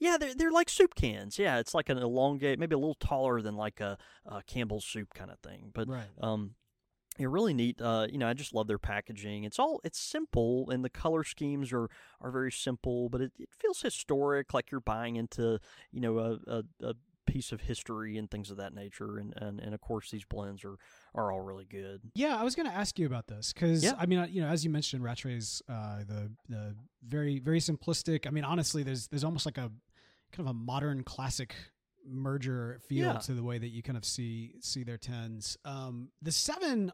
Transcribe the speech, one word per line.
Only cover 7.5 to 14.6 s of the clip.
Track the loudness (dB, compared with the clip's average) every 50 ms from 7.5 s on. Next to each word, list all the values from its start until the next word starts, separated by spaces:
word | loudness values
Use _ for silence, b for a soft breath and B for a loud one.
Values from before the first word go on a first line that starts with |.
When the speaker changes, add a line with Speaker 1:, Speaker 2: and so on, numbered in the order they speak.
| 4
Speaker 1:
neat. | 4 2 2 0 0
Uh, | 0 2 4 4 2 2
you | 0
know, | 0 0
I | 0 0
just | 0 -4 -4 0
love | 0 2 2
their | 0 0
packaging. | 0 -2 -2 -2 -4 -6 -10 -10 -6 -6 -6 -4 -4
It's | -4 0 2
all, | 2 2 2 0 -4
it's | -6 -6 -6
simple, | -8 -4 -4 -4 -4 0 2 2 4 4 4 2 2 0
and | 0 0 0
the | -2
color | -4 0 0 2 2 2 0
schemes | 0 -4 -4 -2 -2 0 -2 -2 0
are, | 0 -2 -2 -2 B B B B B B -8
are | -4
very | -2 0 0 0
simple, | -2 -2 -2 -2 -2 -2 -2 -2 0 0 0 0
but | 0 0
it, | -2 -2 -4 -10
it | -16 -16 -10
feels | -2 0 0 0 2 -2
historic, | -2 -2 -2 0 2 4 4 6 4 4 4 2 2 0
like | 0